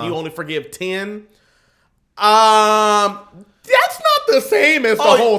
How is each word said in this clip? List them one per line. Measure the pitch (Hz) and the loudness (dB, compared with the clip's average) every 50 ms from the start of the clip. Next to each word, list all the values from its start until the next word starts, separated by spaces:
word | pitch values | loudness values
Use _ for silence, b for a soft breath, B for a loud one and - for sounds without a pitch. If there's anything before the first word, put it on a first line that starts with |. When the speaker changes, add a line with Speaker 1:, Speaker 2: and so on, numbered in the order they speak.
| 117 | -8
Speaker 1:
you | 175 | -8
Speaker 2:
Uh-huh. | 170 160 | -8 -8
Speaker 1:
only | 160 160 | -10 -10
forgive | 160 170 165 151 156 147 139 147 | -12 -12 -12 -10 -10 -10 -10 -12
ten, | - - 185 185 185 190 196 202 208 214 208 _ _ _ _ _ _ _ _ _ _ _ _ _ _ _ _ _ _ - | -14 -12 -10 -8 -8 -8 -8 -10 -14 -16 -18 _ _ _ _ _ _ _ _ _ _ _ _ _ _ _ _ _ _ -2
um, | 208 214 214 220 220 214 214 214 214 214 214 214 214 214 208 208 208 202 190 - - - - 175 208 _ _ _ _ | 0 2 4 4 4 4 4 4 4 2 2 2 2 2 2 0 0 -2 -4 -8 -16 -20 -20 -20 -20 _ _ _ _
that's | 453 523 - 698 - - - | 0 2 2 2 0 -4 -4
not | 640 622 587 571 571 - | -2 -2 -2 0 0 0
the | - 523 | -2 -2
same | - - 427 403 285 302 311 294 247 | 0 0 0 0 2 2 0 0 0
as | 226 214 - | 0 0 2
the | 190 | 2
Speaker 2:
Oh, | 208 185 | 2 4
Speaker 1:
whole | 208 233 233 214 | 4 2 0 0